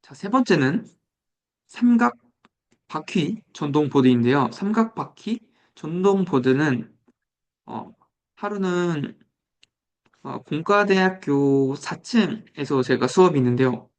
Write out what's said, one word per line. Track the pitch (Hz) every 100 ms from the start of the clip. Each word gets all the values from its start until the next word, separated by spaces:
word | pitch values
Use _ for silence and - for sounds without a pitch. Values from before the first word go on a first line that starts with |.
자, | _ 139
세 | 196
번째는 | 254 247 170 135 180 - _ _ _ _ _ _ _ _
삼각 | - 240 233 240 - _ _ _ _ _ _ _
바퀴 | 156 156 - 147 220 _
전동 | - 151 143 147
보드인데요. | 143 127 123 120 139 120
삼각 | - 196 214 226 -
바퀴 | 139 _ - 226 _ _ _ _
전동 | 156 170 196 196 180
보드는, | 135 127 131 151 123 - _ _ _ _ _ _ _ -
어, | - - _ _ _ _ _
하루는, | 202 208 185 180 175 160 139 - _ _ _ _ _ _ _ _ _ _
어, | 135 123
공과대학교 | - 151 165 202 202 190 185 185 - 143 143 139 135 143
사 | - 165
층에서 | - 233 180 113 - - 143 139
제가 | 127 127 127
수업이 | - 185 147
있는데요. | 123 120 131 117 -